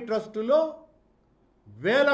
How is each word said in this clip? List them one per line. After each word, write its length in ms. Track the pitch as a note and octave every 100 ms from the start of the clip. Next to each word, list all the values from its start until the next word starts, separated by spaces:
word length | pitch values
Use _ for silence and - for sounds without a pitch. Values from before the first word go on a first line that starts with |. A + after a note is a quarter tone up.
| A3+
ట్రస్టులో 540 | G#3+ A3 G#3+ A#3 D4+ D#4+ - - _ _ _ _ _ _ _ -
వేల 420 | G#2 E3+ C4 C#4+